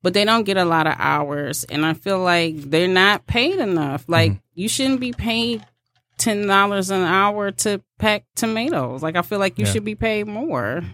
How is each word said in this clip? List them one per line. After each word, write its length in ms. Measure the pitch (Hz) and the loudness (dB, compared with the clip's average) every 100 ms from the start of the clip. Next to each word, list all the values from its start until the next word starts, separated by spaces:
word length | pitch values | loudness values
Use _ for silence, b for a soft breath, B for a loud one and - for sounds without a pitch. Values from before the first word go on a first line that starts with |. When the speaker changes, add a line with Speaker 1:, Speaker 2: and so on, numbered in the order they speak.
Speaker 1:
but 100 | 180 | 0
they 120 | 196 208 | 2 2
don't 180 | 226 | 2
get 140 | 202 190 | 2 0
a 60 | 175 | 2
lot 220 | 165 156 | 2 2
of 60 | - | 0
hours. 640 | - 147 143 147 143 151 - | 0 0 -2 -4 -4 -6 -6
And 200 | 147 156 | -2 -2
I 80 | |
feel 260 | 160 196 190 | -2 -2 0
like 360 | 180 175 165 156 | 2 2 0 -4
they're 300 | 139 156 180 | 0 2 4
not 380 | 185 196 208 - | 4 4 2 0
paid 300 | 240 277 381 | 0 2 0
enough. 460 | 220 170 143 143 - | 0 0 -2 -4 0
Like, 240 | 165 165 | 2 2
Speaker 2:
Mm-hmm. 80 | 95 _ - | 0 _ -8
Speaker 1:
you 80 | 208 | -4
shouldn't 300 | - 262 262 | 0 0 0
be 120 | 247 | -2
paid 540 | 233 208 226 233 226 208 _ _ _ _ - | -4 -2 0 -2 -4 -8 _ _ _ _ -4
ten 300 | 233 208 202 | -2 0 2
dollars 440 | 196 202 196 190 | 4 4 0 0
an 100 | 190 | 0
hour 500 | 175 185 208 208 202 | 2 2 2 0 -4
to 300 | 196 220 202 _ _ | -2 -2 -2 _ _
pack 260 | 214 208 _ - | 0 0 _ -4
tomatoes. 680 | 226 220 254 185 123 131 | -2 -2 -2 -2 -2 -4
Like, 120 | 156 175 | -2 -2
I 60 | |
feel 160 | 175 196 | -2 0
like 180 | 196 - | -2 0
you 60 | - | 0
Speaker 2:
Yeah. 60 | |
Speaker 1:
should 140 | 147 208 | 0 -4
be 100 | 214 | -2
paid 320 | 226 214 208 | -2 -2 -4
more. 560 | 208 311 131 101 151 170 | -6 -4 -2 -2 -4 -8